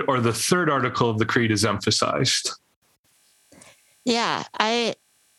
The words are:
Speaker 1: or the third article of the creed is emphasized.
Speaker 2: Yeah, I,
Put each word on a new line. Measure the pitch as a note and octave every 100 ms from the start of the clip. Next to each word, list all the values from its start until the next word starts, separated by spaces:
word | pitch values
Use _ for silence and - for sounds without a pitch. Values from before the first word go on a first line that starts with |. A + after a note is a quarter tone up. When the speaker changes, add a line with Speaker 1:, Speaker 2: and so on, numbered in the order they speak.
| -
Speaker 1:
or | B2+
the | A#2
third | A2+ - F3+ E3
article | C#3 A#2+ - A#2+
of | A2
the | A2+
creed | - A2+
is | G#2+
emphasized. | A2 G2+ - - - - C3+ - - - _ _ _ _ _ _ _ _ _ - - - _ _
Speaker 2:
Yeah, | - A#3 G#3 C3 - -
I, | G#3+ A#3 A#3 - _ _ _